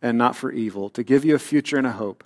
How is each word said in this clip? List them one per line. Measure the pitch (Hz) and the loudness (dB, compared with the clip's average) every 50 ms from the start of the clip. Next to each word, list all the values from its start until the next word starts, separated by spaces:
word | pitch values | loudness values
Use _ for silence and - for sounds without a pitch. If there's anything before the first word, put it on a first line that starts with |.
and | - 120 117 117 | -4 -2 0 2
not | 120 127 123 | 2 2 0
for | - - 127 | -2 -6 -6
evil, | - 123 113 107 95 101 98 104 | -4 -4 -6 -4 -6 -6 -8 -8
to | - - 117 | -6 -8 0
give | 117 135 139 139 | 4 4 4 6
you | 156 151 | 4 2
a | 135 | 2
future | - - 147 147 139 - 147 | 2 0 0 0 0 0 0
and | 139 131 | 0 0
a | 127 110 | 0 -2
hope." | 98 110 101 92 - - | -4 -6 -8 -8 -10 -16